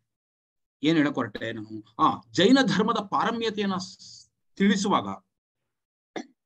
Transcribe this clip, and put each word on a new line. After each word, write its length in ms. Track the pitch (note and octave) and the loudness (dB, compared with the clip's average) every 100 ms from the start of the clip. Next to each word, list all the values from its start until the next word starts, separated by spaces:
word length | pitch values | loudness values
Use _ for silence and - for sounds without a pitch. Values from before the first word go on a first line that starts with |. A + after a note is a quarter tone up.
| _ _ _ _ _ _ _ _ | _ _ _ _ _ _ _ _
ಏನ್ 140 | D3 E3 | 0 2
ಹೇಳಕ್ 180 | C#3+ C3 | 0 -2
ಹೊರಟೆ 360 | A2+ - A2+ | -6 -8 -10
ನಾನು? 520 | A2+ A2 G#2+ - - | -10 -12 -14 -12 0
ಆ, 180 | D3 - - | 0 0 -4
ಜೈನ 260 | - G3+ C4+ G#3+ | 2 6 6 4
ಧರ್ಮದ 320 | D#3+ F#3+ G#3 | 2 0 -2
ಪಾರಮ್ಯತೆಯನ್ನ 760 | G3+ D3 G3 A#3 A3+ G#3 G3 F#3 | -2 -2 -2 -2 -4 -4 -4 -4
ಸ್-, 560 | - - - - - _ _ - | -8 -16 -20 -20 -20 _ _ 0
ತಿಳಿಸುವಾಗ 680 | G3 G#3+ G3+ C#3 G2+ G2 _ _ _ _ _ _ _ _ _ - - _ | 2 2 0 0 -2 -10 _ _ _ _ _ _ _ _ _ -14 -14 _